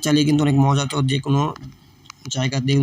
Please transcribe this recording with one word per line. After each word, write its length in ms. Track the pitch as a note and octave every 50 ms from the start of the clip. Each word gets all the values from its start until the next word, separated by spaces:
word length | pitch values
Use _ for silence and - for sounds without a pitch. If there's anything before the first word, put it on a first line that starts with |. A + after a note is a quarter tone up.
| -
চালিয়ে 200 | D#3 D3 D3+ D3 D3+
কিন্তু 140 | D3+ D3 D3+
অনেক 120 | C#3+ C3+ C#3 C3+
মজা, 200 | C#3 C#3 C3+ C#3 C3
তো 60 | - D3 C3+ C3
যে 60 | C3+ C#3 -
কোনো 160 | D3 C#3 C#3 D3 D#3 D3+ - C#3 C3 - _ - - - _ - - - _ - C3+ -
জায়গা 220 | C3 C3 C3 C3+ C3+ B2
দিয়ে 140 | C3+ C#3 C#3